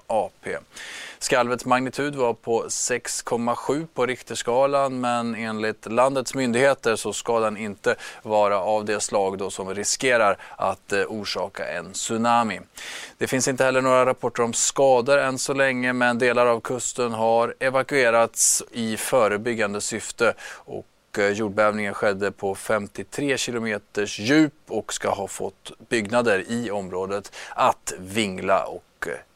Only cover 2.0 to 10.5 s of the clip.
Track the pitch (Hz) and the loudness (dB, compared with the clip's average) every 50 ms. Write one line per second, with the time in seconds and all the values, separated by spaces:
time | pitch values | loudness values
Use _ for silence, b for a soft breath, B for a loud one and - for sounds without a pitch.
2 | 139 147 147 139 127 117 113 - - - 117 113 87 82 - - - - 123 117 | -4 -4 -2 0 0 0 0 -2 -4 -2 -2 -2 -2 -4 -4 -4 -2 -2 -2 -4
3 | - - - - - - 123 117 117 120 117 - - - 135 147 165 160 _ - | -4 -6 -8 -8 -4 -4 -2 -2 0 -2 -2 -2 -2 -2 -2 -2 -4 -6 _ -2
4 | 123 123 127 - - - 117 110 - - 117 127 135 139 143 139 139 135 131 127 | -2 -2 -2 -4 -8 -10 -10 -6 -4 0 2 2 2 4 4 2 0 0 -2 -2
5 | 123 123 120 120 117 117 113 107 113 113 110 107 107 110 107 - - 107 110 120 | -2 0 0 0 -2 -2 -4 -6 -6 -6 -4 -4 -2 -4 -4 -6 -8 -2 2 4
6 | 123 135 139 135 123 - - 135 131 123 113 120 135 139 131 - - 120 110 104 | 4 4 2 0 -4 -4 -4 -2 -2 0 2 4 4 4 4 2 2 0 0 0
7 | - 107 101 - - - 120 113 110 110 107 98 113 107 98 - - 120 113 B | -2 -4 -6 -6 -4 -2 0 0 0 0 -2 -4 -8 -10 -10 -4 -2 0 0 B
8 | B B B B B 113 107 107 104 101 101 101 - 101 107 107 107 107 107 101 | B B B B B 0 2 4 4 4 4 2 2 0 0 0 0 0 -2 -2
9 | - - 120 107 98 95 98 95 98 92 - - 98 92 95 101 104 - - - | -2 0 0 0 0 0 -2 -4 -6 -6 -6 -6 -8 -6 -6 -4 -4 -4 -2 0
10 | - 131 123 117 110 101 95 B B B | 2 2 4 4 4 4 2 B B B